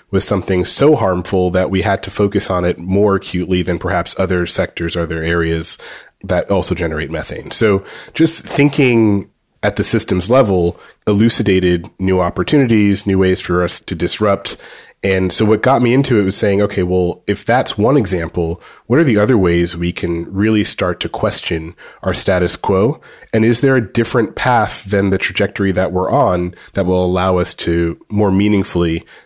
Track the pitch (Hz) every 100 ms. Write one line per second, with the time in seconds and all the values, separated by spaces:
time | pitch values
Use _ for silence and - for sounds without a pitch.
0 | _ 98 - 98 - 92 87 - 147 156
1 | 98 90 - 95 90 92 90 95 107 98
2 | - - 101 101 - 90 87 - 87 101
3 | 104 95 - 87 87 92 87 87 90 90
4 | - - 87 90 87 - 87 - 85 87
5 | 80 82 80 85 82 82 80 - - -
6 | - _ 95 90 - 98 - 87 82 76
7 | 76 80 - 76 - - 110 98 - -
8 | - - 160 - - - 143 143 131 117
9 | 107 101 - _ _ _ 104 - - 113
10 | - 92 90 131 107 92 85 - - _
11 | - 101 117 - 156 185 180 - - -
12 | 95 92 87 - - 147 123 110 101 98
13 | 98 95 92 92 - 87 87 - - 85
14 | 87 - 104 98 - - - - - _
15 | 101 95 92 - 107 113 127 135 120 131
16 | 135 113 98 - 104 98 101 - 90 92
17 | 87 - - 98 - 120 - - 113 143
18 | 95 90 82 90 82 85 - - - 135
19 | 151 104 107 113 90 87 85 87 85 -
20 | 87 85 82 95 110 107 - - 92 85
21 | 87 - 107 - - 82 80 - - -
22 | 95 87 - 90 87 - - 95 117 151
23 | - - - 113 110 120 139 131 104 120
24 | 113 127 110 - 131 120 107 - 95 98
25 | 98 92 - - 98 - 98 92 87 90
26 | 92 139 117 90 87 - - 101 90 92
27 | 92 90 95 90 85 - - 85 85 82
28 | - 104 101 95 104 101 92 85 85 82
29 | - -